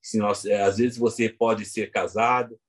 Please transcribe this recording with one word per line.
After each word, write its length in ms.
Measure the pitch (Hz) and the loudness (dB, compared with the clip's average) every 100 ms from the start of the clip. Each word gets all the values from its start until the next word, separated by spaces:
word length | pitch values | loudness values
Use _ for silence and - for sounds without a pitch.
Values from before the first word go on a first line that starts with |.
se 160 | - 110 | -4 -2
nós, 280 | 104 98 101 | 0 -2 0
é, 160 | 104 | 2
às 160 | 98 98 | 2 2
vezes 200 | 123 117 | 0 2
você 320 | 117 110 113 | -2 0 -2
pode 360 | - 113 110 101 | 0 0 0 -4
ser 260 | - 101 | -6 -4
casado 680 | 104 87 101 117 123 117 113 | -4 -4 0 2 2 -2 -10